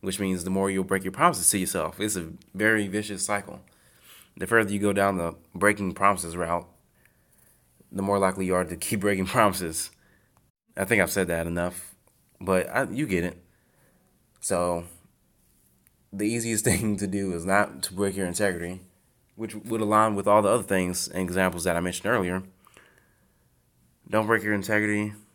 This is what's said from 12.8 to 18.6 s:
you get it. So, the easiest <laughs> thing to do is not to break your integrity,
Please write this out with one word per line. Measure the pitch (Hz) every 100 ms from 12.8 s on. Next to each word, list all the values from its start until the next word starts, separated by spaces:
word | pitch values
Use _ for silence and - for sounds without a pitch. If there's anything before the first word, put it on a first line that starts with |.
| 127
you | 113 147
get | 92
it. | 87 85 _ _ _ _ _ _ _ _ _ _
So, | - 90 87 85 87 - _ _ _ _ _ _ _ _ _ _ _
the | 101 104
easiest | 117 117 110 120
<laughs> |
thing | 90 110 101
to | 101
do | 98 98
is | 85 87
not | 98 104 67
to | -
break | 92 101 95
your | 92
integrity, | 87 101 87